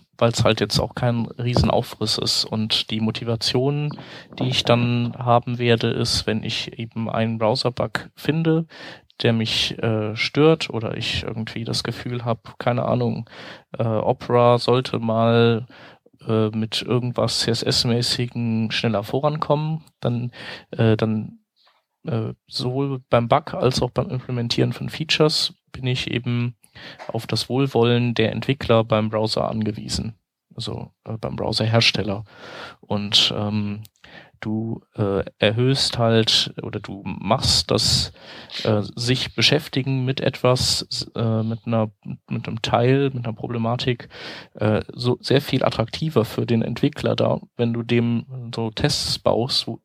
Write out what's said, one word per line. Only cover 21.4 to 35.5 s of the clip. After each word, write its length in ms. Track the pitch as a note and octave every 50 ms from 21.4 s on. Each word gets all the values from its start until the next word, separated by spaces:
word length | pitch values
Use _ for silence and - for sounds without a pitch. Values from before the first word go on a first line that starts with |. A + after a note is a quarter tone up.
| _ _ _ _ _ _ _ _ _ _ _ _ -
äh, 280 | E3 A#2 A2+ A2+ B2 B2 - _
sowohl 540 | - - - C3+ B2+ B2+ C#3 C#3 C#3 C3+ B2+ - _
beim 200 | C3 A#2+ A#2+ A2+
Bug 260 | C3+ D3 - - -
als 260 | F#3+ - C3 - -
auch 100 | C3+ B2
beim 200 | - B2+ - -
Implementieren 640 | C3 B2+ - - B2+ A#2+ A#2 A2+ - B2+ B2 B2 A#2+
von 160 | - C3 A#2+
Features 640 | - - D#3 - - - D#3 D#3 - - - - - _ _ _
bin 140 | - B2+ C3
ich 240 | B2+ B2+ - - -
eben 440 | - A#2+ B2 B2 A#2+ A#2+ A#2+ B2 - _ _ _ - - - - - - - -
auf 180 | - B2 -
das 220 | - A2+ A2 - -
Wohlwollen 640 | B2 C3 C#3 C3 - A#2+ A#2 A#2+ A#2+ A#2+ B2 A#2+ A2+
der 180 | - A2 -
Entwickler 520 | - A2 - - C3+ - - - A#2 A2+ A2
beim 240 | A2+ A2 G#2+ G#2+ G#2+
Browser 400 | A2 G#2+ A2 G#2+ - - - -
angewiesen, 680 | - A2 G#2+ G#2 A2 - - - - - - A2+ - _ _ _ _ _ _ _ _
also, 360 | C3 A#2 G#2 A2+ - - - _ _ -
äh, 120 | G#2+ A2+
beim 200 | A2 - - -
Browserhersteller. 880 | - - - A2+ - A2 A2+ A#2 A#2 - - - G#2 F#2 G#2+ G2 G#2+ A2 - - - - - - - - - - _
Und, 520 | - - G#2 G2+ G#2 G2+ - - - - -
ähm, 500 | G2+ G#2 G#2 G#2+ G#2+ G#2 G#2 G2+ G#2+ G#2+ - _ _ - - - - - _ _ _
du, 420 | - A2 A2 A2 A2+ A2+ A#2+ - - _ _
äh, 300 | - G#2 G2 G2 F#2+ - - - -
erhöhst 580 | A2 G#2